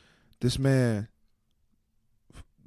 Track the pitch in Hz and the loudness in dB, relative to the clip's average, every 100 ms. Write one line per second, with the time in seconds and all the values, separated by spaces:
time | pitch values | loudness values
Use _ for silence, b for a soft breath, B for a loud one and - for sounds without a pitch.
0 | b b b b 123 127 135 135 123 104 | b b b b -4 0 2 2 2 -2
1 | 113 _ _ _ _ _ _ _ _ _ | -6 _ _ _ _ _ _ _ _ _
2 | _ _ _ - - _ | _ _ _ -20 -20 _